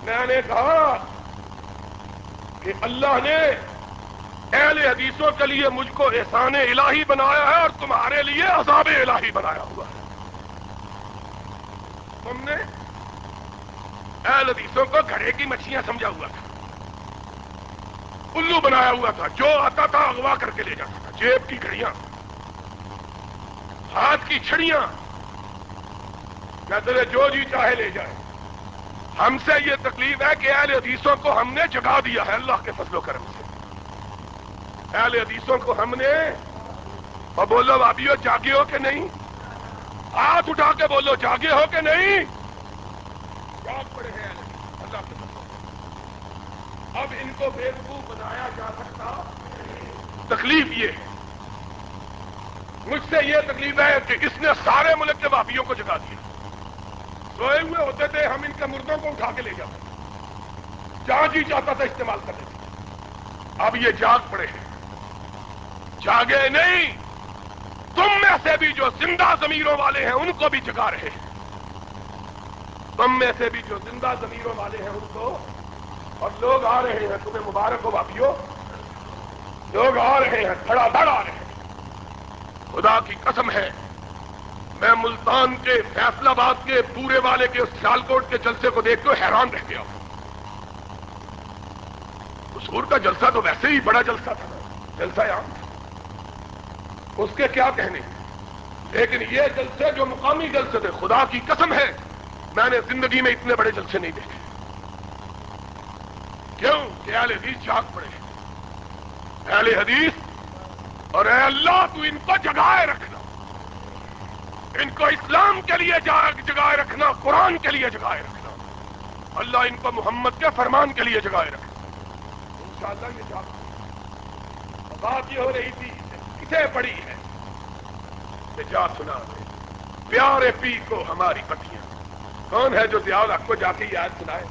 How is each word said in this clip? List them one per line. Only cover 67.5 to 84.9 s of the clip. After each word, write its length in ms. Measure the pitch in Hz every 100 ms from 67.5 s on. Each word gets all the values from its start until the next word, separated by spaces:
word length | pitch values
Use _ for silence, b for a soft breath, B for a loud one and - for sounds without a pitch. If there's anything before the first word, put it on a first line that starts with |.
| - - - - -
تم 120 | 392 403
میں 160 | 403 349
سے 60 | 311 302
بھی 140 | 311
جو 160 | 269 262 -
زندہ 360 | 330 349 359 330
ضمیروں 360 | 302 311 302 294
والے 280 | 277 277 254
ہیں، 60 |
ان 200 | 254 330
کو 180 | - 294
بھی 120 | 285
جگا 300 | 247 233 220
رہے 60 | -
ہیں۔ 340 | - - - - - - - 98 - - 98 - - - - - - - - -
تم 220 | 240 254
میں 120 | 254 233
سے 120 | 233
بھی 120 | 226 220
جو 100 | 202 220
زندہ 220 | 247 254 247
ضمیروں 320 | 233 226 233 220
والے 220 | 202 214
ہیں، 120 | 202
ان 180 | 202 202
کو، 240 | 214 226 359 - - - - - - - -
اور 100 | 196 -
لوگ 260 | 240 262 233
آ 160 | 247
رہے 120 | 254
ہیں، 240 | 220 208 202
تمہیں 240 | 202 214 208
مبارک 380 | 190 214 240 226
ہو 60 |
بھابھیو، 400 | 202 - 95 277 - - - - - - - - - - - - - -
لوگ 260 | 196 247 247
آ 220 | 233 269
رہے 260 | 254 220 196
ہیں، 220 | 175 -
دھڑا 200 | 240 233
دھڑ 200 | 254 320
آ 160 | 254
رہے 80 | 185
ہیں۔ 400 | 165 - - - - - - - - - - - - -
خدا 280 | - 214 220
کی 160 | 220 202
قسم 280 | 247 254 240
ہے، 180 | 202 190 - - - - - - - - - - -
میں 120 | 220